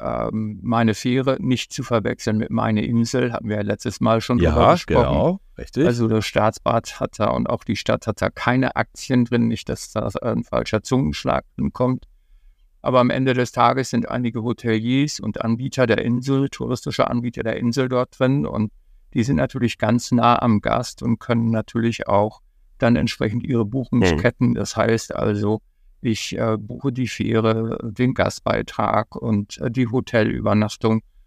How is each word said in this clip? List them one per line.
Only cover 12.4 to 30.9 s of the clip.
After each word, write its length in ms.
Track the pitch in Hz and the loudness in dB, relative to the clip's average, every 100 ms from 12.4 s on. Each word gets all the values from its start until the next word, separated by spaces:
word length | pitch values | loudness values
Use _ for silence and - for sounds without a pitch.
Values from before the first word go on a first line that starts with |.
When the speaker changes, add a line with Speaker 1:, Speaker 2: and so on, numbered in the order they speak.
| - _ _ _ | -20 _ _ _
Speaker 1:
Aber 180 | - 127 | 0 2
am 100 | 123 | 4
Ende 220 | 131 131 | 2 2
des 200 | 127 120 | 0 0
Tages 380 | - 120 131 127 | 2 2 2 0
sind 200 | 120 - | -2 -2
einige 320 | 123 120 120 | -2 -4 -4
Hoteliers 800 | 117 113 120 110 117 131 147 - | -4 -4 0 0 2 0 0 -4
und 200 | 110 - | -6 -4
Anbieter 460 | 113 117 131 - 120 | -2 -2 -2 0 2
der 180 | 104 | 2
Insel, 440 | - 123 131 135 139 | 2 -2 0 0 0
touristische 600 | - 120 123 143 127 - | -4 -4 -4 -4 0 0
Anbieter 340 | 120 120 - | 0 -4 -6
der 140 | 113 - | -4 -2
Insel 320 | 120 127 127 | -2 0 0
dort 300 | 127 123 - | 0 -2 0
drin 260 | 131 143 | 2 2
und 260 | - - 107 - _ - _ | 0 -2 -4 -6 _ -20 _
die 100 | 131 | -2
sind 120 | 117 151 | 0 0
natürlich 420 | 131 - 117 - | 0 -2 -2 0
ganz 320 | 110 120 - | 0 0 2
nah 300 | 123 120 120 | 2 4 4
am 200 | 120 104 | 4 2
Gast 420 | - 113 127 - | 2 0 -2 -6
und 160 | 127 113 | -4 -2
können 320 | - 120 113 | -2 0 0
natürlich 580 | 113 - 117 117 113 - | -2 -2 0 0 -2 0
auch 320 | 101 107 - _ _ _ - | 2 0 -4 _ _ _ 0
dann 180 | 120 131 | 2 4
entsprechend 480 | 117 - 123 117 | 2 -2 -2 -2
ihre 200 | - 117 | 0 0
Buchungsketten, 840 | 104 131 120 127 95 78 120 - 123 | 0 -2 -2 2 4 4 2 2 0
Speaker 2:
Mhm. 40 | |
Speaker 1:
das 220 | 117 98 - | 0 -2 0
heißt 380 | 113 113 - | 2 0 -2
also, 460 | - 104 104 104 107 - _ _ _ | -4 -2 0 0 -2 -6 _ _ _
ich, 360 | 127 107 - - | -4 -2 -4 -4
äh, 200 | 117 110 | -2 -2
buche 340 | 107 - 139 | -6 -6 -4
die 140 | 123 120 | -2 -4
Fähre, 720 | - 110 113 110 113 113 - | -4 0 2 2 0 -2 -6
den 300 | 117 104 127 | -8 -2 0
Gastbeitrag 1040 | - 98 - - 110 - - 107 107 110 | 2 -2 -2 -2 -2 -2 -2 0 0 -2
und, 440 | - 120 104 101 - | -4 -2 0 -2 -6
äh, 120 | 127 | -4
die 160 | 117 120 | -2 0
Hotelübernachtung 1160 | 127 - 117 110 117 107 107 107 - 113 | 0 0 2 2 0 2 2 0 0 0